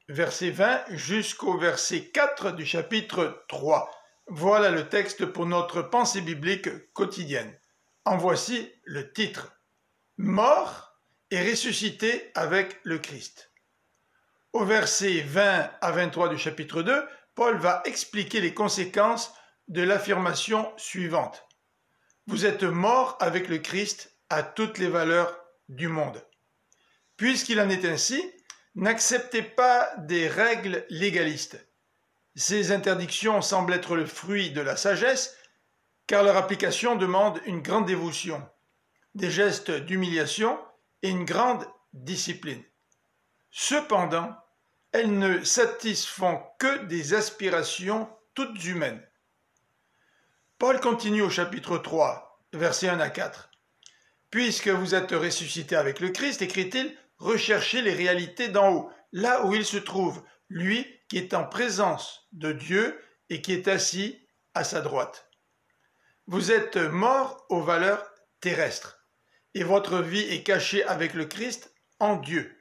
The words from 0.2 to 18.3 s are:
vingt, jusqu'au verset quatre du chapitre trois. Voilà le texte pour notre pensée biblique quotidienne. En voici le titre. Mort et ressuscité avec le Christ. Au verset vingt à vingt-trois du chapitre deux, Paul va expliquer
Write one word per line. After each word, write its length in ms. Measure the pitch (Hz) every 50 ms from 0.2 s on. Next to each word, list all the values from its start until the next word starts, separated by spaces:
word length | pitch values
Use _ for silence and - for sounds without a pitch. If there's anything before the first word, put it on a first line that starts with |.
| 170 - - - 185 170
vingt, 320 | 143 160 196 233 254 262 254 -
jusqu'au 680 | 185 147 127 135 196 220 208 - - - 320 196 180
verset 540 | 160 165 170 156 - - - 185 160 - -
quatre 400 | - 285 285 277 285 - 196 190
du 160 | 175 165 151
chapitre 800 | 131 - 165 160 - 220 220 214 - - 180 165 143 - - -
trois. 420 | - - 131 135 156 151 - - - - - - _ _ _ _
Voilà 460 | - 175 147 170 196 208 214 208 190 170
le 160 | 160 151 -
texte 380 | - 202 196 - - - 185
pour 200 | - - - 170
notre 340 | 175 175 175 175 175 - 175
pensée 420 | - - - 240 233 - - 196 175
biblique 720 | 165 165 143 151 180 196 190 190 165 - 127 - _ -
quotidienne. 640 | - 196 180 - 180 170 143 139 120 110 107 - _ _ _ _ _ _ _ _ _ -
En 120 | - 190
voici 520 | 165 175 185 165 - - 214 247 233 208 - - _ _
le 300 | 180 143 143 135 - -
titre. 400 | 214 214 - - - - - _ _ _ _ _ _ _ _ _ _ _ _ _
Mort 840 | - 185 202 185 208 226 262 302 370 311 - - - - - _ _ _ _ _ _ _ -
et 180 | 196 180 185 214
ressuscité 840 | 226 226 240 247 196 - 214 202 - - 214 226 247 - - - -
avec 460 | 170 165 156 180 196 185 185 - - -
le 160 | - 165 151
Christ. 540 | - - 147 117 - - _ - - _ _ _ _ _ _ _ _ _ _ _ _ _ _ _ _ _ _ _ _ _ -
Au 120 | 226 208
verset 560 | 190 220 214 170 - - - 196 196 180 160
vingt 500 | 147 139 147 190 208 196 185 170 147 - - -
à 120 | - 170 156
vingt-trois 360 | 175 180 165 - 165 175 175
du 80 | 160
chapitre 460 | 135 - 156 151 - 151 151 - 165 165
deux, 240 | 214 269 294 302 - - - _ _ -
Paul 220 | - 233 240 226 175
va 220 | 160 175 - - -
expliquer 560 | 226 233 - - - - 208 190 -